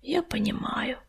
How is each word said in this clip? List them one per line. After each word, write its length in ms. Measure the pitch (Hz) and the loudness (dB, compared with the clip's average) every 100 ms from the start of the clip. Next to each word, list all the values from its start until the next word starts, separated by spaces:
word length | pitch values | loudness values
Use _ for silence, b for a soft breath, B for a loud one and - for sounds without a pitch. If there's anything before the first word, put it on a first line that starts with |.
Я 220 | - 349 | 2 0
понимаю 720 | 330 220 208 - - 214 226 254 | 2 0 2 0 -2 -2 -2 -4